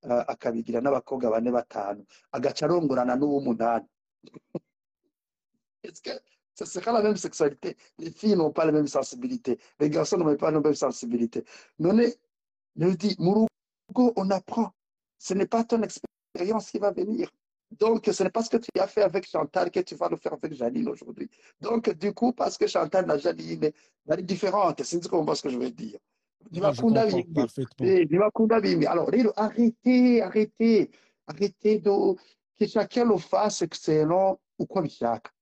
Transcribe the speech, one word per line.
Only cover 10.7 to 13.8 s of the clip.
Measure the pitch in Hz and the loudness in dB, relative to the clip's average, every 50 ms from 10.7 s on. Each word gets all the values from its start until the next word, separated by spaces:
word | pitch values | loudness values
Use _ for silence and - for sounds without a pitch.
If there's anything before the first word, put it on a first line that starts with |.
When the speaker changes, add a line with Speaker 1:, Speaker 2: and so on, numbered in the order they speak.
| 147 | 0
Speaker 1:
sensibilité. | - - 135 120 - - 120 120 120 117 113 - 127 - _ - - - _ _ _ | 0 -2 -4 -4 -4 -8 -4 -2 -2 -2 -2 -4 -8 -10 _ -18 -20 -20 _ _ _
Non, | 156 170 208 | 0 2 4
mais, | 226 240 233 - _ _ _ _ _ _ _ _ _ _ _ _ | 4 4 2 0 _ _ _ _ _ _ _ _ _ _ _ _
je | - 156 180 | -2 0 0
dis, | 190 165 196 214 - - | 0 0 -2 -4 -2 0
Murugo, | 160 175 196 220 220 226 _ _ _ _ _ _ | 0 2 4 4 2 2 _ _ _ _ _ _